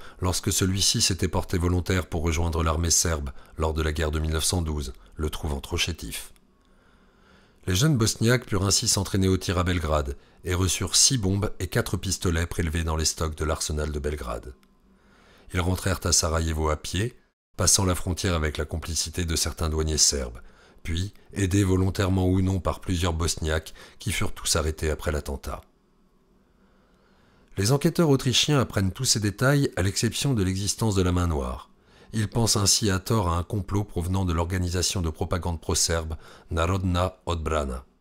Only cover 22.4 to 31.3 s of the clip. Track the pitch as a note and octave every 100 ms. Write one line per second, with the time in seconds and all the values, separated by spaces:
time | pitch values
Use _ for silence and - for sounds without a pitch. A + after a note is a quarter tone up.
22.4 | F#2 F#2+ E2+ - - F2 F2+ D#2+ E2+ -
23.4 | D#2+ D#2+ - - - - G#2 - - -
24.4 | - E2+ D#2 - D#2 D2 E2 D2 D2 C#2
25.4 | - - - _ _ _ _ _ _ _
26.4 | _ _ _ _ _ _ _ _ _ _
27.4 | _ - G2+ C#3 E3+ E3+ D#3+ C3+ B2+ -
28.4 | - C#3+ - G#2+ F#2+ - B2+ A#2 G#2 -
29.4 | C3 C#3+ C#3 - F#2+ - A2+ - C#3 A2+
30.4 | F#2 F#2+ G2+ - A2+ G2 F2+ F2 E2+